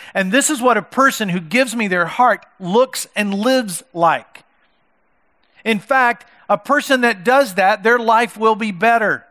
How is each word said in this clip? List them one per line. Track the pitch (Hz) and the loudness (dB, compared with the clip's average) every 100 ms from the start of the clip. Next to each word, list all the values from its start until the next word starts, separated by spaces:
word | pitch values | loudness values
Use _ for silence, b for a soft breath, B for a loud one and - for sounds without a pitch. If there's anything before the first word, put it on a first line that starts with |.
| B 190 | B -6
And | 185 | 0
this | 240 277 | 0 0
is | 302 | 0
what | 247 226 | 0 0
a | |
person | 175 - 269 - 208 | -2 0 0 0 -4
who | 175 | -6
gives | 160 220 262 233 | -2 -2 -2 -2
me | 208 | -4
their | 180 165 | -2 -2
heart | - 247 196 - _ | 2 2 2 -6 _
looks | 185 208 254 - - - | -2 0 0 -2 -10 -6
and | 208 | -4
lives | 196 233 262 220 170 - | -2 0 0 -2 -10 -12
like. | 175 165 139 - - _ _ _ _ _ _ _ _ _ _ b b | -2 0 0 -6 -20 _ _ _ _ _ _ _ _ _ _ b b
In | 214 214 | -4 -4
fact, | - 262 240 233 _ b b | 0 0 0 -2 _ b b
a | 208 | -4
person | - 285 - 262 | 0 -2 0 0
that | 240 208 | 0 0
does | 175 262 269 180 | 0 2 2 2
that, | 190 214 | 0 2
their | 208 240 | 2 0
life | 226 226 240 208 | 2 2 0 0
will | 220 220 | 0 0
be | 220 | -4
better. | 180 220 233 208 131 - | -2 0 2 0 -4 -8